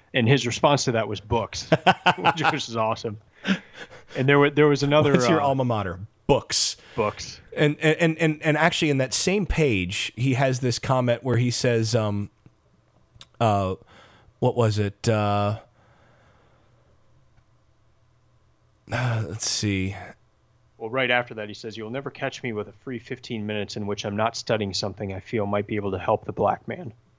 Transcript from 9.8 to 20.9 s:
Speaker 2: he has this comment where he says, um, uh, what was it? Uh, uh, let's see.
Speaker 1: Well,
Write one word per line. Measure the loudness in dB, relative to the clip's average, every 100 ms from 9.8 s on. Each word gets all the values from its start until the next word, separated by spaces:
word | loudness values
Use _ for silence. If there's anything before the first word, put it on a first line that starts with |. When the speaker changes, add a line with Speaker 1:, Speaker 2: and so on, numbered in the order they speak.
| 0 -2 -6 -2
Speaker 2:
he | 0
has | 2 2 0
this | 0 -2
comment | 0 0 2 0
where | 0 0
he | 2
says, | 0 2 2 2 0
um, | 0 -2 -6 -12 -20 _ _ _ _ _ _ -20 -20 _
uh, | 0 2 0 -4 -10 -20 -20 -20 -20 _
what | 0
was | 4 2 2
it? | -2 0 0
Uh, | 2 2 2 0 -2 -8 _ _ _ _ _ _ _ _ _ _ _ _ _ _ _ _ _ _ _ _ _ _ _ _ _ _ _ _ _ _ _ -8
uh, | -4 -2 -2 -4
let's | -4 -4
see. | -2 0 0 -2 -6 -14 -20 _ _ _ _ _ _
Speaker 1:
Well, | -6